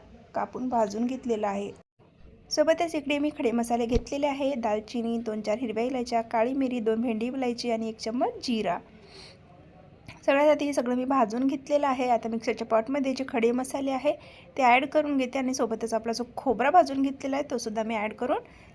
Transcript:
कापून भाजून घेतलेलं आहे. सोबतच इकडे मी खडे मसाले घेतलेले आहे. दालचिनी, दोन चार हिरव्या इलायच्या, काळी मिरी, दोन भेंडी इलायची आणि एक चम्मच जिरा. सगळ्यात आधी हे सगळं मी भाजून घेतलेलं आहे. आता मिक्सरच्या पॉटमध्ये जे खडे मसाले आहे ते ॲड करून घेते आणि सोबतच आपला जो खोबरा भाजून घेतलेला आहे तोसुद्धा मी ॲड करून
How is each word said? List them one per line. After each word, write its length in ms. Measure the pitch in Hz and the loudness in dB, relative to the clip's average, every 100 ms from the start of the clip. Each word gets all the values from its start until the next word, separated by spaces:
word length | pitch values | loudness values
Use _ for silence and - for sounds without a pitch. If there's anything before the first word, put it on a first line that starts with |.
| - - - | -4 -20 -10
कापून 340 | - 202 - 254 | -6 -6 -6 -2
भाजून 380 | 233 208 208 247 | 0 0 0 -2
घेतलेलं 400 | 254 247 214 208 | -2 -2 -2 0
आहे. 240 | 196 202 - _ _ - _ - - - | -2 -6 -10 _ _ -20 _ -20 -20 -4
सोबतच 440 | 311 302 330 339 | 2 4 4 0
इकडे 240 | 311 277 285 | -2 0 0
मी 120 | 294 302 | 0 0
खडे 120 | 240 | 0
मसाले 340 | 233 233 233 233 | 0 0 0 2
घेतलेले 400 | 240 - 277 285 | 0 0 -2 0
आहे. 260 | 277 277 254 | 0 -2 0
दालचिनी, 600 | 226 214 214 240 226 233 | 0 -2 -2 -4 -2 -2
दोन 220 | 226 214 | -4 -4
चार 180 | 208 220 | -2 -2
हिरव्या 240 | 233 220 | -2 -2
इलायच्या, 380 | 247 262 240 233 | -2 -2 -2 -2
काळी 300 | 226 226 240 | 0 0 0
मिरी, 260 | 269 262 247 | 0 0 0
दोन 220 | 220 226 | 0 0
भेंडी 240 | 240 220 240 | 0 -2 -2
इलायची 420 | 269 247 233 240 | -2 -2 -2 -2
आणि 180 | 220 226 | -2 -4
एक 100 | 220 | -6
चम्मच 480 | 226 240 427 440 269 | -6 -2 -2 -2 -4
जिरा. 320 | 220 190 175 - - - - - - - - - - - - - - | -2 -2 -4 -8 -20 -20 -20 -20 -20 -20 -20 -20 -20 -20 -20 -20 -4
सगळ्यात 260 | - 277 302 | 2 6 6
आधी 160 | 294 | 4
हे 80 | 285 | 2
सगळं 220 | 277 240 | 0 0
मी 100 | 247 | 0
भाजून 420 | 254 269 214 233 269 | 2 2 2 2 0
घेतलेलं 400 | 285 277 285 285 | -2 0 2 2
आहे. 220 | 262 254 | 2 2
आता 200 | 233 226 | 0 0
मिक्सरच्या 380 | 226 240 226 233 | -4 -2 -4 0
पॉटमध्ये 460 | 226 226 285 269 | 0 2 -2 -2
जे 100 | 262 269 | -2 -4
खडे 220 | 240 233 | 0 2
मसाले 380 | 247 262 277 269 | 0 -2 -4 -2
आहे 220 | 262 294 320 - - - - | 0 0 -2 -8 -20 -10 2
ते 60 | |
ॲड 200 | 247 247 285 | 4 6 4
करून 300 | 311 294 277 | 0 2 0
घेते 220 | 254 269 | 0 -2
आणि 160 | 254 | -4
सोबतच 400 | 262 226 220 226 | -2 -2 -2 -4
आपला 180 | 220 233 | -4 -4
जो 120 | 226 240 - | -6 -8 -4
खोबरा 340 | 262 220 269 | -2 2 6
भाजून 320 | 359 277 269 | 6 6 2
घेतलेला 340 | 277 269 269 269 | 0 -2 -4 -4
आहे 140 | 285 | -4
तोसुद्धा 320 | 240 226 220 | -6 -4 -4
मी 120 | 220 | -4
ॲड 180 | 220 214 | -2 -4
करून 240 | 214 254 415 - - - | -4 -2 -2 -4 -18 -20